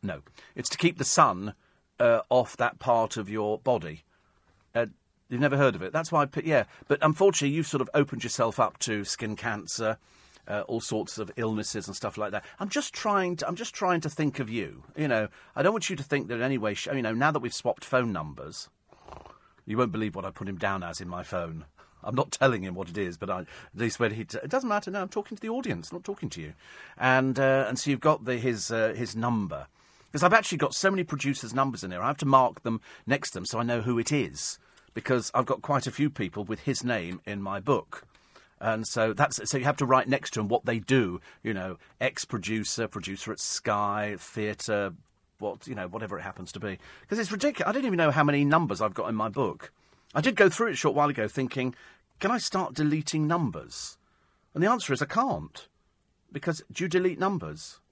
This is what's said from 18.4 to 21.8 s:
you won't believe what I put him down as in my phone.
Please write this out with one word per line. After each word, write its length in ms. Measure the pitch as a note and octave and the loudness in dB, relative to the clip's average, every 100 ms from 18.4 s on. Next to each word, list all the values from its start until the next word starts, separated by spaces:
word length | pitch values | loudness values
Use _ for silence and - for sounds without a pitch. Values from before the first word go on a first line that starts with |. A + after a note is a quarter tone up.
| C#2 - - _ _ - - - - - _ _ | -12 -12 -14 _ _ -20 -18 -18 -18 -20 _ _
you 140 | - G#2 | -4 0
won't 120 | B2 | 2
believe 240 | G2+ G#2+ | 2 -2
what 120 | F#2+ F#2 | -4 -8
I 40 | |
put 160 | - F#2+ | -8 -8
him 120 | F#2 | -2
down 240 | G2 G2 | -2 -2
as 180 | F2 D#2+ | -4 -8
in 80 | F2+ | -8
my 140 | F2 | -10
phone. 420 | F2+ F#2 E2+ D#2+ D#2 _ | -6 -4 -4 -8 -14 _